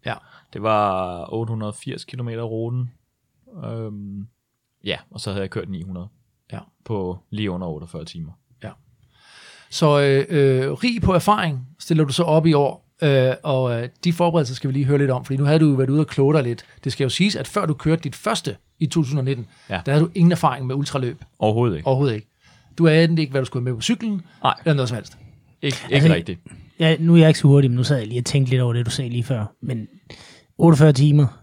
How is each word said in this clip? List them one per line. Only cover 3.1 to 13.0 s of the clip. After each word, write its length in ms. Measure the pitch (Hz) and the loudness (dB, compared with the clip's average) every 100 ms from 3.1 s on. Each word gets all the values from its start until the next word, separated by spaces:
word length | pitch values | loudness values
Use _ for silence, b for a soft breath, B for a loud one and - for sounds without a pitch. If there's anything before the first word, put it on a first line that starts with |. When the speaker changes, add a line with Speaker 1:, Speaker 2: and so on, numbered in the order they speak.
| _ _ _ 247 208 120 | _ _ _ _ -16 -12
Speaker 2:
Øhm, 640 | 113 110 104 101 101 104 _ _ _ _ _ | -10 -12 -12 -12 -14 -14 _ _ _ _ _
ja, 140 | 104 - _ | -8 -8 _
og 80 | 110 | -12
så 100 | - | -8
havde 100 | 98 | -6
jeg 80 | 95 | -6
kørt 200 | 110 101 | -8 -8
ni 120 | 92 | -10
hundrede 260 | 90 90 92 _ _ _ _ | -10 -12 -14 _ _ _ _
Speaker 1:
Ja. 60 | - - _ - | -18 -18 _ -8
Speaker 2:
på 320 | 107 92 90 _ | -6 -6 -10 _
lige 200 | 107 104 | -8 -6
under 160 | 90 90 | -6 -8
otteogfyrre 380 | 76 82 82 80 | -10 -12 -14 -14
timer. 260 | 85 78 87 _ _ | -14 -14 -16 _ _
Speaker 1:
Ja. 60 | 110 - _ _ _ b b b b b b | -18 -18 _ _ _ b b b b b b
Så, 300 | - 156 143 | 0 2 4
øh, 260 | 143 139 - | 4 2 2
øh, 420 | 156 139 131 135 | 2 2 2 -2
rig 300 | 143 247 233 | -2 -2 0
på 120 | 175 | 2
erfaring 540 | 180 175 214 180 135 127 _ | 2 2 2 0 -4 -10 _
stiller 240 | - 165 | -2 0
du 100 | 147 | 2
så 100 | 131 | 0
op 220 | 170 156 160 | 2 4 4
i 80 | |
år, 340 | 147 139 - _ _ | 4 2 -2 _ _